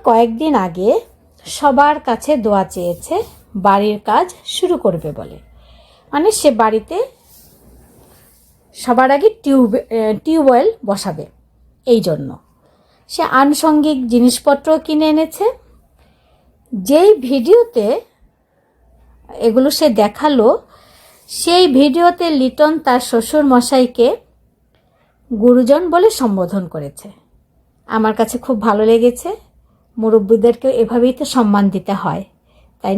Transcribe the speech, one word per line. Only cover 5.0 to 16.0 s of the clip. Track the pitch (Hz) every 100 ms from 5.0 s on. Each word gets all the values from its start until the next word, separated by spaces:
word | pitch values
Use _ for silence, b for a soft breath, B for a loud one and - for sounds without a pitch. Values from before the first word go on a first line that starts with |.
| 156 -
বলে, | - - - _ b b b b b
মানে | 285 370 427
সে | 302 226
বাড়িতে | 220 220 214 339 539 _ _ - - _ _ _ _ _ _ _ _ _ _ _ _ -
সবার | - 240 262 277
আগে | 415 -
টিউব-, | 294 269 240 220 - 226
এ, | 214 214
টিউবওয়েল | - 320 269 247 359 453 247
বসাবে, | 196 196 160 - _ _ _ _ _ -
এই | 233 180
জন্য | 151 139 135 _ _ _ _ _ _ -
সে | - 330 262
আনুষঙ্গিক | 277 294 320 302 302 285 240
জিনিসপত্র | 240 247 247 - 285 320 311 320
কিনে | 302 311
এনেছে। | 302 320 - 415 523 _ _ _ _